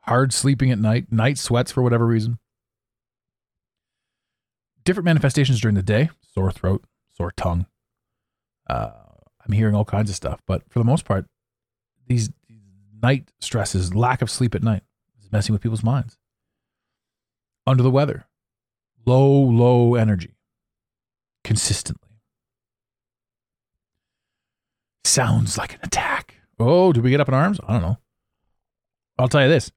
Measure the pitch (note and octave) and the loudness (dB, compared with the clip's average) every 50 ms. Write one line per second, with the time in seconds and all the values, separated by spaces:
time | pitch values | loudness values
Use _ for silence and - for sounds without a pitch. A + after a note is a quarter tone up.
0 | _ - A#2+ B2 C3+ C3+ B2 - - C#3 C#3 C3 C3+ C3 B2+ G2+ G#2+ G#2+ A2 B2 | _ 0 0 0 0 0 -2 -2 0 0 0 2 2 0 0 0 0 0 0 0
1 | - - A2+ A2 G#2+ B2+ C#3+ - - - A#2+ A#2+ B2+ - - - B2+ B2 A#2+ A#2 | -2 -2 -2 0 0 0 -2 -4 -4 -2 -2 -2 -2 -2 -2 -2 0 0 2 2
2 | A#2 A#2 A#2 A2+ G#2+ A#2 A#2+ A2+ _ _ _ _ _ _ _ _ _ _ _ _ | 2 2 2 0 0 -2 -6 -8 _ _ _ _ _ _ _ _ _ _ _ _
3 | _ _ _ _ _ _ _ _ _ _ _ _ _ _ _ _ _ _ _ _ | _ _ _ _ _ _ _ _ _ _ _ _ _ _ _ _ _ _ _ _
4 | _ _ _ _ _ _ _ _ _ _ _ _ _ _ _ _ _ - F#3 G#3 | _ _ _ _ _ _ _ _ _ _ _ _ _ _ _ _ _ -2 -2 0
5 | F3 F3 E3 D#3 - C#3 - - C#3+ C3 C3+ A2 G#2+ A2+ G#2 G2 F#2 G2 G#2 G#2+ | 2 2 2 2 2 0 2 2 2 2 2 0 2 0 0 0 0 0 0 0
6 | C#3+ D#3+ - _ _ _ _ - F#2+ F#2 - - - F#2 F#2+ F#2 - _ _ _ | 0 0 -4 _ _ _ _ -2 -2 -2 -4 -2 -2 -2 -2 -2 -4 _ _ _
7 | _ _ _ _ F2 F2 - - - F2+ F2 F2 F2 _ _ _ _ _ _ _ | _ _ _ _ -10 -10 -8 -6 -4 -4 -2 -2 -4 _ _ _ _ _ _ _
8 | _ _ _ _ _ _ _ _ _ _ _ _ _ _ B1+ B1 G#1+ G#1+ G#1+ A1 | _ _ _ _ _ _ _ _ _ _ _ _ _ _ -6 -6 -6 -8 -12 -18
9 | G1+ G1+ G1+ _ _ _ _ _ _ - G2+ G#2 A2 G#2+ G#2 G#2 G#2 - - G2+ | _ _ _ _ _ _ _ _ _ -4 -2 0 0 2 2 0 -2 -2 -2 -2
10 | A2 G2+ F#2+ - - - - - _ - F#2 F#2 - _ _ B2 A#2 A2+ C#3+ E3+ | -2 -2 -4 -8 -8 -8 -10 -10 _ -6 -6 -6 -6 _ _ -2 0 2 0 0
11 | - - G2+ F#2+ - _ _ _ _ _ _ _ _ _ _ _ _ _ _ _ | -2 -2 -4 -4 -4 _ _ _ _ _ _ _ _ _ _ _ _ _ _ _
12 | _ _ B2+ A#2+ A2 G#2 - _ _ _ A2+ A2 G2+ G2 F#2 F#2+ G2+ G2+ G#2 G#2+ | _ _ -2 -2 -2 -4 -8 _ _ _ -20 -20 _ _ _ _ _ _ _ -2
13 | A2 A#2+ C#3 C3+ - _ _ _ - - - A#2 G2 - - F#2+ F#2 F2 F2+ G#2 | 0 0 0 0 -4 _ _ _ -14 -6 -4 -4 -4 -2 -2 -2 -2 -2 -2 0
14 | A#2 B2 B2+ B2 - A2 - - B2+ A#2 - F#2+ - A2+ G#2+ F#2+ - _ _ _ | 0 0 0 -2 -4 -6 -4 -2 -2 -2 -2 -2 -2 -2 -2 -2 -4 _ _ _
15 | _ _ _ _ _ _ G2+ G#2 G2 - A2 G2 - A#2+ A2 G#2+ G#2+ A2+ B2+ C#3 | _ _ _ _ _ _ -4 -4 -2 0 -2 -2 -2 -4 -6 -2 -2 -2 -2 -2
16 | A#2+ A#2+ - _ _ _ _ _ _ _ _ _ _ _ _ _ _ _ _ _ | -4 -6 -12 _ _ _ _ _ _ _ _ _ _ _ _ _ _ _ _ _
17 | _ _ _ _ _ _ _ _ _ _ _ _ _ - C3+ B2+ B2 C3 B2+ C3+ | _ _ _ _ _ _ _ _ _ _ _ _ _ 0 2 2 4 4 2 2
18 | C#3+ D3 - - - _ _ _ _ _ _ _ _ _ _ _ _ _ _ _ | 0 0 -4 -8 -12 _ _ _ _ _ _ _ _ _ _ _ _ _ _ _
19 | _ B2 B2 C3 C#3 C#3 C#3 C#3 C#3 C3 A#2 A2+ A#2+ B2 B2 A#2+ A#2+ A#2 A#2+ A#2+ | _ 2 4 4 6 6 6 4 4 4 4 4 4 4 4 4 4 4 4 2
20 | A2+ A2 G#2 F#2 E2 - _ _ _ _ _ _ _ _ _ _ _ _ _ _ | 2 2 0 -2 -4 -10 _ _ _ _ _ _ _ _ _ _ _ _ _ _
21 | _ _ _ _ _ _ _ _ _ - A2+ A2 - - G#2+ - - - - - | _ _ _ _ _ _ _ _ _ -4 -2 -2 0 -2 -4 -4 -6 -10 -12 -14
22 | _ _ _ _ _ _ _ _ _ _ _ _ _ _ _ _ _ _ _ _ | _ _ _ _ _ _ _ _ _ _ _ _ _ _ _ _ _ _ _ _
23 | _ _ _ _ _ _ _ _ _ _ _ _ _ _ _ _ _ _ _ _ | _ _ _ _ _ _ _ _ _ _ _ _ _ _ _ _ _ _ _ _
24 | _ _ _ _ _ _ _ _ _ _ _ _ _ _ _ _ _ _ _ _ | _ _ _ _ _ _ _ _ _ _ _ _ _ _ _ _ _ _ _ _
25 | _ - - - A#2+ A2+ A2 A2+ G#2+ - - - - - - - - - - - | _ -2 0 0 0 0 0 0 0 -2 -4 -8 -8 -10 -12 -14 -8 -6 -4 -4
26 | - - - - - _ - _ _ _ _ _ A#2 A#2+ D3+ F3+ F#3 F#3 D#3+ A#2+ | -4 -4 -6 -6 -8 _ -20 _ _ _ _ _ 0 2 4 4 4 4 2 2
27 | A#2 B2+ B2+ C#3+ D3 C#3 C3 C3 D3+ F#3+ G#3 F3 - - G#2 - E2 E2 A2 - | 2 2 0 0 0 0 0 0 0 0 -2 -4 -4 -4 -2 -2 -2 -2 -4 -6
28 | _ _ _ _ _ _ _ _ _ _ _ _ _ _ _ _ _ _ _ _ | _ _ _ _ _ _ _ _ _ _ _ _ _ _ _ _ _ _ _ _
29 | _ _ _ - B2+ B2+ - D3 C3+ C3 D#3+ E3+ - - _ | _ _ _ -2 -2 2 2 2 4 4 4 2 0 -4 _